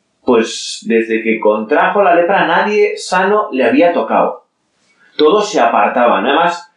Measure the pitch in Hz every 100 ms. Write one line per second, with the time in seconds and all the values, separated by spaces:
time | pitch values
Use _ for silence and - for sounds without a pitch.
0 | _ _ - 117 113 - - - 104 113
1 | 113 113 110 110 107 110 110 147 185 196
2 | 190 170 170 190 165 185 196 208 208 -
3 | - 185 196 214 208 131 117 135 170 131
4 | 113 107 87 85 _ _ _ _ _ _
5 | _ - 151 208 202 143 117 117 117 123
6 | 120 101 117 151 175 - -